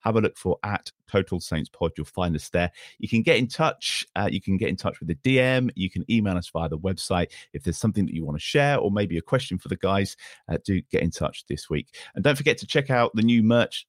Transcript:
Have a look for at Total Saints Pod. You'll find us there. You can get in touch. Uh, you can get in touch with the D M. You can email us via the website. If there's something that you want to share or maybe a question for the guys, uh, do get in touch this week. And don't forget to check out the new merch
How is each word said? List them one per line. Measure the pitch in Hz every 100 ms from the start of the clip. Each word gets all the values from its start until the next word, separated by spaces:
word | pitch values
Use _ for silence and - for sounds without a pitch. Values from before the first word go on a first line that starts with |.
Have | 110
a | 113
look | 107 -
for | 92 82
at | 101 101 - _ _
Total | 98 92 90
Saints | - 80 -
Pod. | _ 82 -
You'll |
find | 76 - 90 78
us | -
there. | 87 87 - - _
You | -
can | 113
get | 113 123
in | 123
touch. | - 156 - - - -
Uh, | 90 101
you | 95
can | - 95
get | 90
in | 92
touch | 95 -
with | 80
the | 82
D | 127 131
M. | 127 131 123
You | - 92
can | 107 -
email | 113 104 90
us | -
via | 80 82
the | 78
website. | 92 95 - 90 85 - -
If | 76
there's | - 80
something | 110 104 95
that |
you | 80
want | 76 76
to |
share | - 147 143 139
or | -
maybe | 101 101 82
a |
question | - 170 - 92
for | -
the | 92
guys, | 92 98 98 - - - -
uh, | -
do | - 95 -
get | -
in | 85
touch | - 76 - -
this | 73 -
week. | 76 - - -
And | -
don't | 143 139
forget | 147 117
to | -
check | 151 139
out | 127 120 110
the |
new | 113 117
merch | 110 120 - -